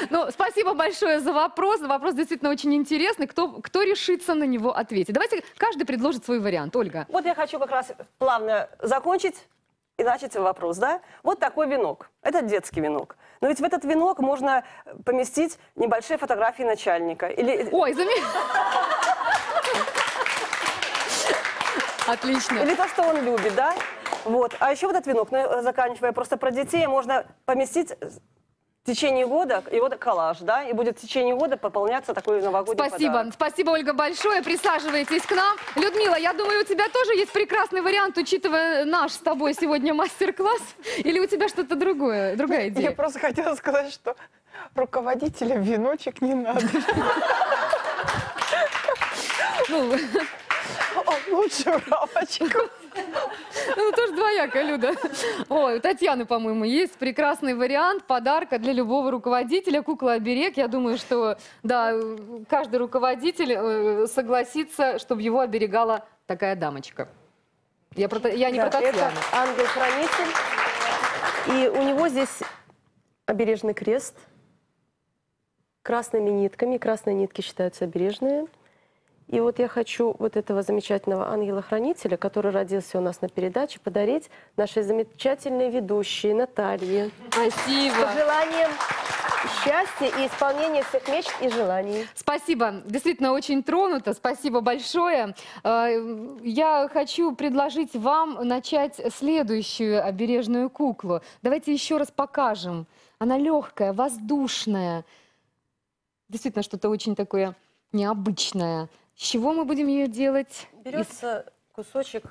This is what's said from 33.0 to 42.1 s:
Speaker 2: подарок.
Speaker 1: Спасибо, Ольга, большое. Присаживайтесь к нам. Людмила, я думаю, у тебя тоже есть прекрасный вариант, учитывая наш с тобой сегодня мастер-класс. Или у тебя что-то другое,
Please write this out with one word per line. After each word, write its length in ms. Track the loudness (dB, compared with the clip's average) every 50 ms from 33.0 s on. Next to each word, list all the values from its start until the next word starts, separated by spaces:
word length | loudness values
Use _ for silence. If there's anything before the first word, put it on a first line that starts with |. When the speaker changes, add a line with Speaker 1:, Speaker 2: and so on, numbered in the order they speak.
| 0 2 2
Speaker 2:
подарок. 200 | 2 0 -2 -2
Speaker 1:
Спасибо, 380 | -2 -2 -2 0 0 0 2
Ольга, 220 | 2 2 0 0 0
большое. 480 | 0 0 0 0 0 0 2 2 2
Присаживайтесь 840 | 2 0 0 0 2 2 2 2 0 0 -2 -2 0 0 0 -2 0
к 80 | 0 2
нам. 220 | 2 4 4 2 0 -4 -6 -2
Людмила, 400 | 0 0 2 2 2 2 4 4 4
я 160 | 2 0 0
думаю, 280 | 0 0 0 2 2
у 20 | 2
тебя 240 | 2 2 2 2 2
тоже 240 | 2 2 2 4 4
есть 160 | 2 2 2 2
прекрасный 480 | 0 0 2 2 0 0 0 0 0
вариант, 360 | 0 2 2 2 2 2 0 -2
учитывая 680 | -2 0 0 0 2 2 2 2 2 2 2 2 2
наш 260 | 2 2 2 2 0
с 60 | -2 -2
тобой 360 | 0 0 0 2 2 0 0
сегодня 400 | 0 0 2 2 2 2 2 2
мастер-класс. 680 | 2 0 0 0 0 0 0 0 0 2 2 0 0 -2 -8 -16 -14 -10 -8 -6 -2
Или 200 | 0 0 2 2
у 80 | 2 2
тебя 220 | 0 0 0 0
что-то 260 | 0 -2 -2 -2 0
другое, 600 | 0 2 2 2 2 0 0